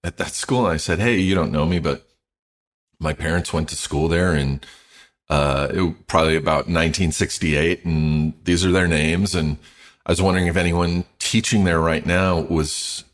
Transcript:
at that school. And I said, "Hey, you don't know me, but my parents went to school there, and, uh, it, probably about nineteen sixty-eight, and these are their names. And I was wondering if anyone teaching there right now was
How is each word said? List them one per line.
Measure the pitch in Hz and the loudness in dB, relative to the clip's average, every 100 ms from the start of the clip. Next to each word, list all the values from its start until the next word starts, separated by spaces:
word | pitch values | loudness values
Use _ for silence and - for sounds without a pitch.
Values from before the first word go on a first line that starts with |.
at | 87 - | -10 -6
that | - | -8
school. | - - 123 110 | -6 -4 0 0
And | |
I | 80 | 0
said, | - 85 | -2 0
"Hey, | 117 107 | 2 2
you | 92 | 2
don't | 95 78 | 0 0
know | 73 78 | 0 0
me, | 87 | 0
but | 82 69 _ _ _ _ _ _ _ _ _ _ | -2 -4 _ _ _ _ _ _ _ _ _ _
my | 78 | -6
parents | 76 82 87 82 | -4 -2 -2 -2
went | 80 78 | -4 -4
to | - | -8
school | - 73 80 | -6 -2 0
there, | 85 90 | 2 2
and, | 78 69 69 - - _ - - _ _ | 2 0 -4 -8 -20 _ -20 -20 _ _
uh, | 76 71 67 71 | 0 0 0 -2
it, | 92 92 - - | -2 -2 -4 -2
probably | - 80 80 | 0 2 2
about | 76 76 - | 2 -2 0
nineteen | 85 82 76 90 | 0 0 0 -2
sixty-eight, | - 82 - 82 73 80 92 | 0 -4 -2 0 2 0 -2
and | 85 80 76 76 78 - | -2 0 2 2 0 -2
these | - 87 | -2 0
are | 92 | 2
their | 92 87 | 2 2
names. | 78 78 85 98 | 2 2 0 0
And | 90 78 73 - - - _ - | 0 -2 -4 -10 -20 -20 _ -2
I | |
was | 85 | 0
wondering | 92 92 87 | 2 2 2
if | 85 | 2
anyone | 87 85 85 87 87 _ | 0 2 0 -2 -4 _
teaching | - 110 110 110 | -2 -2 2 2
there | 92 82 | 2 2
right | 82 80 | 2 0
now | - 90 95 87 | 0 0 2 0
was | 78 82 76 - - - - | 0 0 0 -4 -8 -10 -14